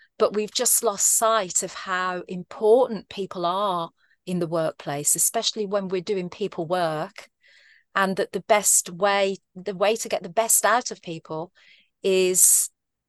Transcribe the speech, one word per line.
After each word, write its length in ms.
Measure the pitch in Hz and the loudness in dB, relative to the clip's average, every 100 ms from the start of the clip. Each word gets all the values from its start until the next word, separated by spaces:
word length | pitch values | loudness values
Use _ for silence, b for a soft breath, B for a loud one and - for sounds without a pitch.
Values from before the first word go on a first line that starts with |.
| b - | b 0
but 160 | 214 | 0
we've 200 | 208 214 | 0 -4
just 300 | - 233 - | -2 0 2
lost 320 | 226 196 - - | 0 0 0 2
sight 460 | 220 220 185 - | 2 2 0 -4
of 120 | 185 | -4
how 500 | - - 185 185 180 - | -8 -6 -4 -2 -4 -8
important 840 | 180 - - 214 240 247 202 - | -10 -10 0 6 6 4 -2 -10
people 360 | - 185 190 170 | -10 -8 -4 -2
are 460 | 185 208 175 165 - _ _ - | 0 -2 -2 -6 -10 _ _ -6
in 140 | 180 | -4
the 80 | 165 | -2
workplace, 680 | 170 160 - - 143 147 - | -2 -2 -4 -6 -4 -2 0
especially 520 | - 226 214 226 202 | 0 0 -2 -2 -2
when 200 | 202 190 | -2 -2
we're 140 | 190 | -4
doing 280 | 175 196 180 | -2 -4 -4
people 360 | - 190 - 160 | -6 -6 -4 -2
work, 640 | 180 165 151 185 - - _ b b b b b 196 | 0 0 -2 -6 -12 -20 _ b b b b b 0
and 220 | 190 196 | 0 0
that 140 | - | -4
the 100 | 190 | -6
best 480 | - 208 - - - | 2 2 4 2 0
way, 480 | 175 202 202 196 190 _ 185 | 0 2 2 0 -2 _ -12
the 200 | 180 185 | -10 0
way 200 | 202 220 | 0 0
to 140 | 220 | -2
get 140 | - | -6
the 60 | 185 | -2
best 360 | 196 220 - 202 | -2 2 2 4
out 260 | 233 - | 2 0
of 100 | 202 | -10
people 500 | 175 165 - 156 175 b b b b _ | -12 -12 -8 -8 -10 b b b b _
is 640 | 196 190 185 185 - - - - _ _ | 2 4 4 6 6 4 0 -8 _ _